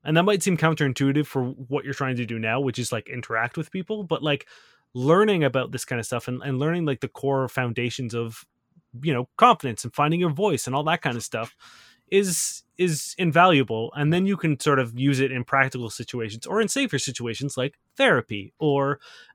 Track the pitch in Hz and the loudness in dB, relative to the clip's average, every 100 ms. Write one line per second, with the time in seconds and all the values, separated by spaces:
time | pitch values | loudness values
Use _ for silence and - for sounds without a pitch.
0 | 147 160 190 202 196 165 160 156 143 127 | 2 4 4 2 2 2 2 2 0 2
1 | 139 143 147 135 127 135 123 143 131 135 | 2 2 0 -2 -4 -6 -6 -6 -4 -4
2 | 131 123 117 113 110 120 135 123 117 113 | -2 -2 -4 -4 -2 0 0 -2 -4 -6
3 | - 123 - 113 120 - 156 190 180 214 | -6 -12 -4 -2 -2 -4 -8 -8 -6 -8
4 | 180 - 151 139 - - _ _ _ 123 | -2 -2 0 -2 -4 -20 _ _ _ -2
5 | 135 175 214 185 143 127 127 127 - 120 | 4 6 6 4 4 2 -2 -6 -4 -6
6 | 110 120 - 127 139 131 151 175 156 131 | -2 -4 -4 -8 -4 -2 0 0 0 -2
7 | 127 - 135 135 127 - 123 117 123 - | -6 -4 -2 0 0 -2 -4 -2 -4 -4
8 | 120 117 117 113 - _ _ _ _ 120 | -6 -6 -6 -10 -20 _ _ _ _ -6
9 | 151 123 123 - 247 208 131 110 120 - | -2 -2 -2 4 6 6 0 -6 -8 0
10 | 147 170 175 143 208 147 - 135 151 170 | 2 2 0 0 0 0 -2 -2 0 -2
11 | 139 120 - 113 113 _ - - - _ | -2 -4 -6 -8 -8 _ -20 -20 -20 _
12 | _ 196 196 165 - - _ - 180 151 | _ 0 2 -2 -4 -8 _ -2 -2 -2
13 | - - 175 156 185 151 123 113 117 143 | -6 -2 2 6 6 6 2 -2 -6 -2
14 | 147 170 190 196 165 139 156 139 120 117 | 2 2 2 0 0 0 2 2 0 0
15 | 139 131 135 127 120 135 131 127 117 - | 0 2 0 -2 -2 2 2 0 -8 -10
16 | 117 123 110 113 - 202 214 277 269 135 | -10 -8 -8 -8 -4 -2 0 0 -2 -2
17 | - 123 120 110 139 - 135 - _ - | -4 -6 -8 -6 -6 -4 -6 -6 _ 2
18 | 269 147 - 202 190 _ 156 139 139 139 | 4 4 0 -8 -10 _ 0 0 0 -4
19 | - - - | -8 -20 -20